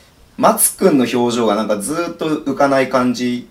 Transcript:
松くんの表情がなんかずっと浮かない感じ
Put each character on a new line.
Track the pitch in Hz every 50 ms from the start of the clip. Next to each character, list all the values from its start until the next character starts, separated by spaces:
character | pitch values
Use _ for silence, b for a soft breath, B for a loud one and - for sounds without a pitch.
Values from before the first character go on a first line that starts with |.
| b b b b b - _
松 | - - 190 226 220 - - -
く | - 208 185
ん | 156
の | 135 123 117
表 | - 123 120 120 117
情 | 123 117
が | 107 101
な | 107 107
ん | 101
か | 104
ず | 98 98 131 151 170 170 165
っ | -
と | - 165
浮 | 156 151 147 - 139 131
か | 127 143
な | 135 135 135
い | 131 -
感 | - 127 123 123 117
じ | 117 123 123 123 120 - -